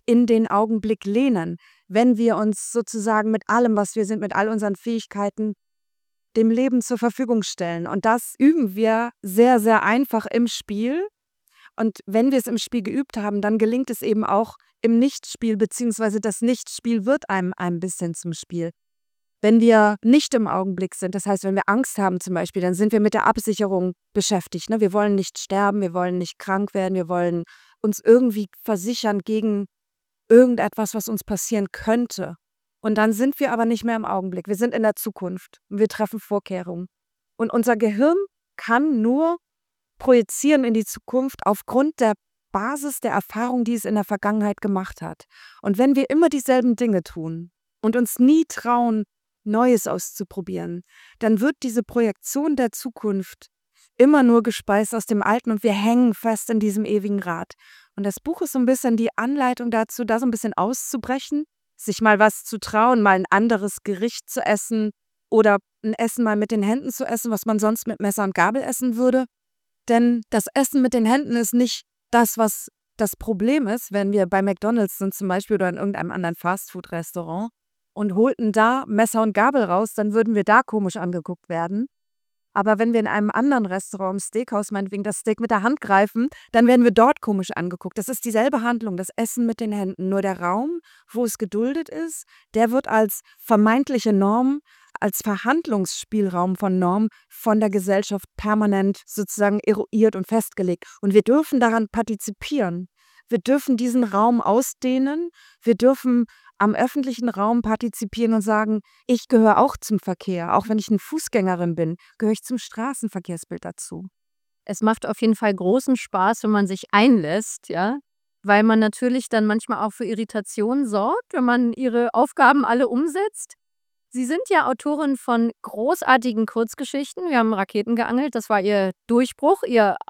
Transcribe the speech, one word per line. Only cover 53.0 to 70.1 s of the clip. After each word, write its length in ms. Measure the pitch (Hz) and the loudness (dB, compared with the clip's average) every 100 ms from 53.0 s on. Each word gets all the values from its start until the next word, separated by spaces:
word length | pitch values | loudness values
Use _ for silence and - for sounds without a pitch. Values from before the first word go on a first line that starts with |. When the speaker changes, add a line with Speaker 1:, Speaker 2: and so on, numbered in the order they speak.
| 214 196 185 - - _ _ _ _ - | -4 -4 -6 -14 -20 _ _ _ _ 4
Speaker 1:
immer 260 | 269 302 | 6 6
nur 200 | 240 233 | 6 6
gespeist 500 | 226 - - 202 214 | 2 -2 0 0 0
aus 120 | 226 - | -4 -2
dem 160 | 208 | 0
Alten 280 | 196 240 240 | 0 0 -2
und 120 | 214 | -2
wir 80 | 220 | 0
hängen 420 | 202 214 240 247 | 0 2 4 2
fest 360 | 202 233 214 - | 2 -2 -4 -2
in 100 | 220 | 0
diesem 240 | 214 202 | 0 0
ewigen 360 | 214 208 202 202 | -2 -2 -2 -4
Rad. 340 | 180 170 180 _ _ - _ - | -4 -8 -10 _ _ -20 _ -8
Und 80 | |
das 160 | 202 - | -6 -6
Buch 220 | - - | -8 -6
ist 120 | 330 | -4
so 60 | 262 | 0
ein 60 | 247 | 2
bisschen 320 | 262 254 226 | 2 2 0
die 120 | 233 - | 0 -2
Anleitung 560 | 240 285 254 247 240 | -4 -2 -2 -2 -2
dazu, 320 | 220 220 - | -2 -2 -4
da 160 | 226 226 | -2 0
so 60 | 254 | 0
ein 60 | |
bisschen 220 | 220 220 | -2 -4
auszubrechen, 920 | - 196 262 - 254 - 269 - 294 311 _ _ - | -2 -4 -4 -6 -8 -6 -6 -4 -6 -6 _ _ -10
sich 240 | - - | -8 0
mal 160 | 220 202 | 4 6
was 260 | 214 - | 4 2
zu 140 | - 220 | -8 -10
trauen, 440 | - 214 233 247 | -4 2 4 4
mal 100 | 208 | 4
ein 140 | 190 190 | 2 2
anderes 540 | 196 226 214 202 - | 2 2 0 -2 -6
Gericht 460 | - 185 233 - - | -8 -4 -6 -6 -10
zu 120 | 254 | -6
essen 500 | - 208 - 220 214 - _ _ _ | -2 -2 -2 -2 -2 -6 _ _ _
oder 300 | 220 214 202 - _ | 4 6 4 0 _
ein 100 | 214 | -6
Essen 300 | 220 233 - | -2 -2 0
mal 120 | 220 208 | 0 0
mit 160 | 208 | 0
den 120 | 214 | 0
Händen 260 | 202 254 262 | 0 -2 -4
zu 140 | - - | -6 -6
essen, 260 | 233 233 | -4 -4
was 140 | 214 220 | -4 -2
man 140 | 214 | 0
sonst 260 | 214 226 233 | 0 -2 -4
mit 140 | 214 | -4
Messer 240 | 202 214 | -4 -2
und 100 | 196 | -2
Gabel 300 | 185 180 269 | 0 0 0
essen 320 | 262 247 254 226 | -4 -4 -4 0
würde. 300 | 254 262 254 _ _ _ _ _ - | 2 2 -2 _ _ _ _ _ 0
Denn 340 | 233 240 | 2 4